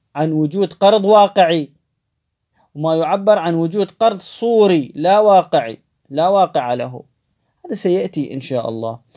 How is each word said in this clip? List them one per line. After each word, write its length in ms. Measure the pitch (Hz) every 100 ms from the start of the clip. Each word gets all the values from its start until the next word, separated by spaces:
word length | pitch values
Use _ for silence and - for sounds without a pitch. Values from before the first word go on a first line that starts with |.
| _
عن 180 | 143 160
وجود 400 | 156 151 190 190
قرض 320 | - 196 214
واقعي، 680 | 196 214 196 202 170 170 139 _ _ _ _ _ _ _ _ _ _
وما 220 | 147 156 160
يعبر 420 | 160 196 196 208
عن 160 | 170
وجود 360 | 165 165 202 190
قرض 300 | - 226 196
صوري 720 | - - 233 226 202 170 127
لا 260 | 139 170 208
واقعي، 640 | 214 190 156 151 113 110 _ _ -
لا 180 | 139 175
واقع 460 | 196 180 156 123
له". 280 | 123 127 123 - _ _ _ _ _ 359
هذا 80 |
سيأتي 600 | 220 185 185 190 160 139
إن 60 | 135
شاء 280 | - 127 117
الله. 320 | 113 113 117 _